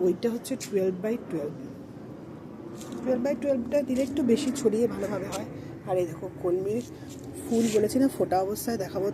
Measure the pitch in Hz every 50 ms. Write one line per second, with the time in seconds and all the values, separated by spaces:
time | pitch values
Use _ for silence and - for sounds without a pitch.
0 | 180 185 170 - - 233 226 240 - - 269 - - - 202 196 185 190 180 180
1 | 185 214 233 240 - - - 156 143 151 - - - - - - - - - -
2 | - - - - - - - - - - - - - - - - - - - -
3 | - 254 254 247 240 277 294 285 - 285 269 254 233 - - 294 277 - 254 247
4 | 277 262 277 311 302 233 226 - - 262 - - - 220 202 220 240 233 196 190
5 | 202 196 208 190 185 202 185 190 220 - - - - - - - - 208 185 185
6 | 180 165 - - 190 185 - - - 180 175 185 190 196 214 240 240 - - -
7 | - - - - - - - - - - 233 226 233 233 214 214 214 208 - 254
8 | 269 269 - - 190 - 175 185 190 196 214 202 - 240 233 214 190 - - 196
9 | 190 202